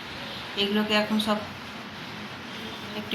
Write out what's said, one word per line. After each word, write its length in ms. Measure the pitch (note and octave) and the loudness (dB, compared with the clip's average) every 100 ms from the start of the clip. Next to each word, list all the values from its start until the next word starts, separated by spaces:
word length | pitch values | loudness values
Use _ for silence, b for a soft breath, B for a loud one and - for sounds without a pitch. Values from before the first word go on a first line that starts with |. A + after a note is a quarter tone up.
| - - - - - - | -8 -8 -6 -6 -4 0
এগুলোকে 320 | G3+ G#3 G#3+ G#3 | 4 4 6 6
এখন 160 | G#3 G#3+ A3 | 6 4 4
সব 120 | G#3+ - - - - - - - - - - - - A3 - G3+ G#3 | 2 0 -6 -8 -8 -8 -8 -8 -8 -8 -8 -8 -8 -6 -6 -6 -6
একটু 120 | G#3+ | -2